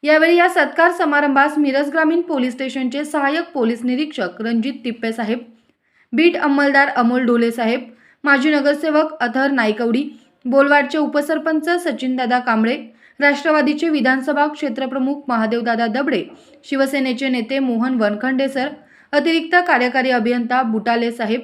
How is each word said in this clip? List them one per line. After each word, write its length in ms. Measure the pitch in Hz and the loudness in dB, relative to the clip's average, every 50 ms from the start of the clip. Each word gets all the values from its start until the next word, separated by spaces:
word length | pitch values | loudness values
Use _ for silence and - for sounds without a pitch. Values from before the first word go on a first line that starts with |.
| - | 2
यावेळी 340 | 285 302 311 320 330 349 | 4 4 4 6 4 6
या 120 | 349 349 359 | 6 4 4
सत्कार 420 | 349 359 294 269 - - 330 349 349 | 4 2 0 0 2 2 2 2 4
समारंभास 640 | 339 349 311 294 285 294 294 269 269 277 294 294 302 | 2 0 0 2 2 2 2 4 4 2 2 2 0
मिरज 320 | 294 277 262 277 294 285 | 0 2 2 0 -2 0
ग्रामीण 300 | 311 320 320 311 339 349 | 0 0 2 2 2 0
पोलीस 320 | 339 339 330 277 247 254 247 | -2 -2 -2 -2 -2 -2 -4
स्टेशनचे 520 | 254 269 262 233 269 262 254 226 285 294 | -4 -8 -6 -4 -4 -4 -4 -4 -4 -6
सहाय्यक 400 | 294 - 302 277 277 294 320 339 330 - | -4 -4 -2 0 0 0 -2 -4 -4 -4
पोलीस 300 | 277 240 226 240 220 233 | -2 0 0 0 -2 -2
निरीक्षक 560 | 247 247 254 311 302 302 - 208 175 175 - | -4 -2 -2 -4 -6 -4 -6 -6 -6 -6 -6
रणजित 320 | 220 226 233 233 214 269 277 - - | -6 -2 -2 -2 -2 -2 -6 -8 -8
तिप्पेसाहेब, 540 | 247 226 233 - 226 220 226 233 208 220 247 233 - - _ _ _ _ _ _ _ _ _ _ _ - | -8 -8 -6 -6 -6 -6 -4 -4 -4 -4 -6 -6 -14 -20 _ _ _ _ _ _ _ _ _ _ _ -2
बीट 240 | 240 320 349 349 | 2 2 2 2
अंमलदार 520 | - - 302 277 277 285 277 277 277 277 277 | 2 0 0 2 2 2 4 4 4 2 2
अमोल 360 | - 240 240 226 247 254 262 | 2 0 2 2 2 2 2
ढोले 260 | 226 240 233 233 233 | 2 2 2 2 0
साहेब, 300 | 226 240 240 220 233 254 240 - - _ _ _ _ _ _ | 0 0 0 0 0 -2 -4 -8 -20 _ _ _ _ _ _
माजी 260 | 294 277 277 247 311 | 0 2 2 4 2
नगरसेवक 680 | 302 294 269 285 294 294 - 320 302 302 311 311 311 - | 2 2 2 2 0 0 0 0 2 2 2 2 -2 -4
अथर 300 | 247 240 226 262 269 277 | -4 -2 0 0 0 0
नायकवडी, 580 | 277 262 226 214 214 214 240 233 226 254 294 294 - - _ _ _ _ _ | 0 0 0 0 0 0 0 0 0 0 -2 -4 -8 -16 _ _ _ _ _
बोलवाडचे 540 | 247 240 277 277 285 294 285 277 - - 311 | 0 4 4 4 6 4 2 2 2 0 -2
उपसरपंच 680 | 302 - 294 294 294 294 320 311 311 320 320 311 302 339 | -2 0 0 -2 -2 0 -2 -2 -2 -2 -2 -2 0 0
सचिनदादा 680 | 349 349 349 339 254 214 - 254 254 254 254 233 247 254 | -2 -2 -2 -4 -6 -4 -4 -4 -4 -2 -2 0 0 0
कांबळे, 380 | 240 247 226 220 220 226 254 302 - - - _ _ - _ _ | 0 0 0 2 2 0 0 -4 -6 -14 -20 _ _ -20 _ _
राष्ट्रवादीचे 680 | 277 285 285 - - 330 311 302 285 302 294 294 - 330 | 0 2 2 2 0 0 2 2 2 2 0 0 0 0
विधानसभा 580 | 311 294 226 262 262 269 262 294 294 285 285 | 0 2 2 2 0 0 0 -2 0 0 0
क्षेत्रप्रमुख 720 | 302 302 - - 277 226 247 269 262 262 269 254 262 285 285 - - | 0 -2 -4 -6 -6 -4 -4 -6 -6 -4 -4 -2 -2 -4 -6 -4 -4
महादेवदादा 580 | 247 226 220 220 220 233 233 233 233 220 233 | -2 -2 0 0 -2 -2 -2 -2 -2 0 -2
दबडे, 380 | 226 208 247 285 277 277 190 - - - - - _ - - _ | -2 -2 -2 -2 0 -2 -2 -4 -6 -14 -20 -20 _ -20 -20 _
शिवसेनेचे 640 | - 277 269 269 269 277 277 262 262 254 226 277 269 | -6 -2 0 0 0 0 -2 -2 -2 -4 -4 -2 -2
नेते 300 | 254 247 226 220 262 269 | -2 -2 -2 -2 -2 -2
मोहन 360 | 269 254 233 226 226 254 262 | -2 0 0 0 0 0 0
वनखंडे 540 | 247 220 208 208 208 240 254 262 254 277 269 | 0 0 0 0 -2 -2 -2 0 0 -2 -2
सर, 200 | 269 277 254 294 294 - - _ _ _ _ _ - | -2 -4 -4 -6 -8 -12 -20 _ _ _ _ _ -2
अतिरिक्त 440 | 294 285 330 330 330 320 320 349 359 349 349 | 0 2 2 0 0 0 2 2 2 4 4
कार्यकारी 420 | 320 247 247 247 240 269 240 262 | 2 2 2 0 0 0 0 2
अभियंता 520 | 254 247 214 233 240 247 240 226 247 254 262 | 0 0 2 0 0 -2 -2 -2 0 0 0
बुटाले 500 | 226 220 220 214 240 233 233 233 233 233 | 0 -2 -2 -2 0 0 0 0 -2 -4
साहेब 280 | 233 233 208 220 254 | -4 -4 -2 -2 -4